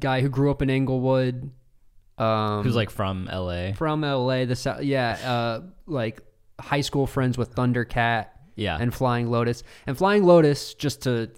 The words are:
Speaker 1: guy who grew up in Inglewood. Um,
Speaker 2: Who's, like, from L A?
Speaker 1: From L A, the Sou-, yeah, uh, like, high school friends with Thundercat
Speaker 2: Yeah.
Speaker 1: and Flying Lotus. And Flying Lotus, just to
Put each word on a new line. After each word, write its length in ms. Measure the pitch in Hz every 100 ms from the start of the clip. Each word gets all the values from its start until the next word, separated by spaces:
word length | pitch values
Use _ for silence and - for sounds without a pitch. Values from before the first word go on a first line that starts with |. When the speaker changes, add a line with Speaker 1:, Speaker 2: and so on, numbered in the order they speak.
Speaker 1:
guy 200 | 139 131
who 80 | 139
grew 220 | 127 143
up 120 | 135
in 80 | 135
Inglewood. 800 | 135 131 131 131 131 127 127 135 - _ _ - - - -
Um, 480 | 110 110 107 104
Speaker 2:
Who's, 100 | 104
like, 160 | 117 101
from 380 | - 95 95 90
L 220 | 92 90
A? 240 | 87 92
Speaker 1:
From 280 | 101 160 151
L 280 | 143 139 127
A, 120 | 131
the 120 | 127 127
Sou-, 240 | 135 -
yeah, 360 | 143 135 117 107
uh, 360 | 127 120 117 113 185 - -
like, 340 | 143 113 - - _ _ -
high 200 | - 143
school 260 | 131 139 131
friends 320 | 139 127 123
with 160 | 113
Thundercat 720 | - 123 123 117 123 117 117 - - - -
Speaker 2:
Yeah. 200 | 101 80
Speaker 1:
and 120 | 120
Flying 380 | - 127 120 117
Lotus. 320 | 120 117 120 - - -
And 100 | 135
Flying 280 | 190 208
Lotus, 500 | 180 175 151 143 -
just 280 | - 147 -
to 280 | 131 117 113